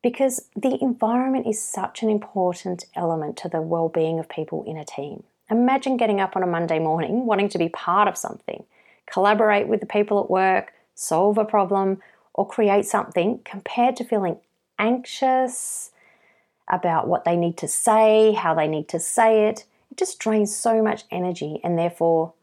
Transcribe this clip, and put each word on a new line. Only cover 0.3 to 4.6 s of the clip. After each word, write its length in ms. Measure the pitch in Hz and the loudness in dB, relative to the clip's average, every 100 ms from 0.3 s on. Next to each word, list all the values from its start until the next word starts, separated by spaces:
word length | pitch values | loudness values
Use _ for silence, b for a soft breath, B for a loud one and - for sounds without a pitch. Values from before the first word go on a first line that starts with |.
| 247 - | 0 -10
the 240 | - 262 262 | -4 -2 0
environment 640 | 269 240 220 240 262 262 233 | -2 0 0 0 0 -2 -2
is 140 | 220 | -4
such 420 | - - 185 - | -6 -6 -6 -4
an 60 | 220 | -2
important 760 | 208 208 202 180 175 185 175 - | -2 -2 -2 -2 -2 -8 -8 -8
element 440 | - 170 165 151 - | -6 -4 -2 -6 -8
to 100 | 175 | -6
the 140 | 165 | -6
well-being 580 | 160 170 165 165 160 165 | -2 -2 0 0 0 -2
of 80 | 160 | -6
people 380 | - 156 156 | -8 -8 -8